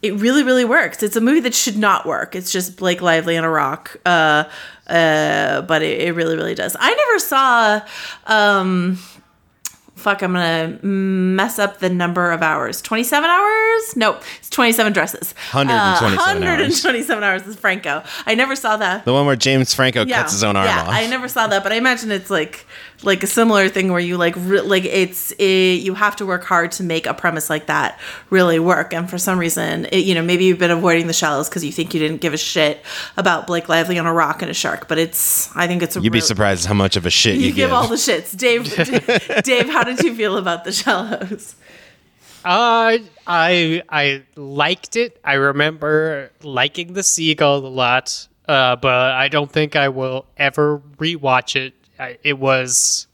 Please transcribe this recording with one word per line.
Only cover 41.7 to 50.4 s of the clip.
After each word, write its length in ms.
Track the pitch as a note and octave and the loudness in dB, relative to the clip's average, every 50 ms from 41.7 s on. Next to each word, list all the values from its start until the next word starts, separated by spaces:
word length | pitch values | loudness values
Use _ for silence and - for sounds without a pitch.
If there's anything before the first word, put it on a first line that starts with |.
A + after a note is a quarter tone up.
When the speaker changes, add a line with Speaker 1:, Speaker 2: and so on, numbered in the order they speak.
| - - - - _ _ _ _ _ _ _ - - - - | -20 -20 -20 -20 _ _ _ _ _ _ _ -20 -20 -10 -2
Speaker 3:
Uh, 520 | F3 F3+ G3+ A#3 A#3+ A3+ A3+ A3+ A3+ A3+ A#3+ A3+ F#3 _ - _ - | 0 2 4 4 4 4 4 4 4 2 0 -2 -6 _ -20 _ -2
I, 560 | F3 E3+ E3 F3+ F3+ F3 E3+ D#3+ D#3+ E3+ - - | 2 2 4 4 4 4 2 2 0 -2 -4 -2
I 340 | - D3+ C#3+ C#3+ C#3 C#3 C3+ _ _ | -2 0 2 2 0 -2 -6 _ _
liked 600 | - C#3+ C#3 C#3 C#3+ D3 D#3 F#3 F#3 - - - | -16 -14 -10 -2 0 0 0 0 -4 -6 -8 -4
it. 240 | A3+ A#3+ A#3 A#3 _ _ | -4 -4 -4 _ _ _
I 100 | D3+ C#3 | -2 0
remember 960 | C#3 C#3 C#3 C#3 C#3+ D3 D#3 D#3+ D#3 D3+ D3+ D#3 D#3 D#3 D#3+ D#3 C#3 C#3 A#2+ _ _ - | 2 2 2 2 2 0 0 -2 -4 -4 0 0 0 0 0 -4 -6 -10 -14 _ _ -16
liking 500 | D3+ C#3 B2+ B2+ D3 - - F3 E3+ F3+ | -8 -2 0 0 0 -2 -6 -10 -8 -6
the 100 | G3 F#3+ | -4 -2
seagull 600 | - - - D#3+ D#3+ D#3 D3+ D#3 D3 C#3+ C#3+ C3+ | 0 0 0 2 0 2 4 4 2 2 2 0
a 20 | C3 | -4
lot, 600 | C3 C3 B2+ B2 B2 B2+ - - - - - _ _ _ _ - | -2 0 2 2 2 2 0 -2 -10 -12 -12 _ _ _ _ 0
uh, 280 | D#3 C#3 C3 B2+ B2 | 2 4 4 4 2
but 360 | A#2+ B2+ C#3 B2 B2+ B2+ C3 | 2 2 2 2 4 2 2
I 160 | C3 C3 C3+ C#3 | 2 0 0 0
don't 240 | D3 D3+ D3 C#3 | 0 0 -2 0
think 240 | - D#3 D3+ D3 - | 0 0 0 2 2
I 140 | D#3 C#3 C#3 | 0 0 0
will 360 | C3 C3 C3 C3 C3 C3 - _ _ | 0 -2 -4 -4 -4 -6 -8 _ _
ever 420 | _ | _